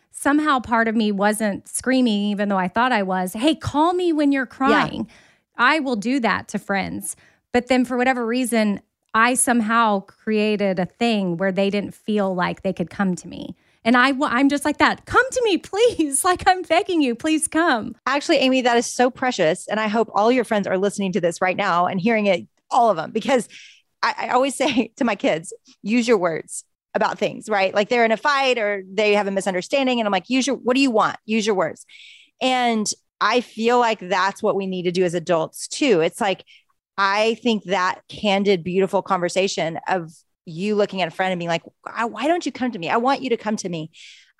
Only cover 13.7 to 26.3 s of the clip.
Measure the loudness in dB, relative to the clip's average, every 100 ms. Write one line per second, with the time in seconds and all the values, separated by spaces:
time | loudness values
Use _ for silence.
13.7 | _ 0 2 4 2 -2 2 2 2 -2
14.7 | 2 2 2 0 0 2 0 0 0 -2
15.7 | 2 2 2 -2 0 0 2 2 2 2
16.7 | 0 2 0 2 0 0 0 0 0 2
17.7 | 0 -2 -8 -2 -2 2 2 4 2 4
18.7 | 2 0 0 0 2 -4 2 2 2 -2
19.7 | -2 0 0 0 2 4 4 2 0 0
20.7 | 0 0 0 -2 0 0 0 -2 0 0
21.7 | 2 2 0 0 2 2 0 -2 _ -2
22.7 | 2 4 2 -2 -6 0 0 0 -12 -20
23.7 | -20 _ -6 -4 -4 -2 0 0 0 0
24.7 | 0 -2 -2 -2 0 -2 -2 -6 -20 _
25.7 | _ -2 0 2 2 2